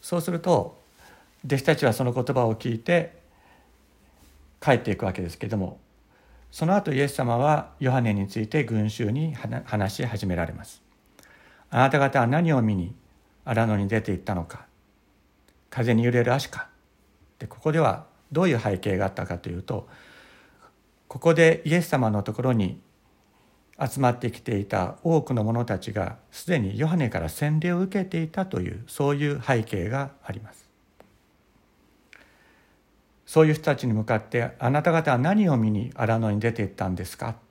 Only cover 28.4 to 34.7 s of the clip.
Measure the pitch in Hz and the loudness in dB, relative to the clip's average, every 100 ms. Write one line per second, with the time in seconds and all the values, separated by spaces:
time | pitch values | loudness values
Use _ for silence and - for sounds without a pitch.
28.4 | 190 90 90 95 117 - 143 143 147 139 | -4 -4 -6 -8 -14 -2 0 0 -2 -2
29.4 | 120 123 110 101 92 131 139 - - 104 | 0 0 0 -4 -4 -4 -8 -12 -12 -12
30.4 | 107 - _ _ _ _ - _ _ _ | -12 -20 _ _ _ _ -20 _ _ _
31.4 | _ _ _ _ _ _ _ - - _ | _ _ _ _ _ _ _ -20 -20 _
32.4 | _ _ _ _ _ _ _ _ - 156 | _ _ _ _ _ _ _ _ 0 6
33.4 | 156 151 160 139 123 110 107 113 - 123 | 6 4 0 0 0 -2 0 -2 0 -4
34.4 | 117 - 123 | -4 -2 0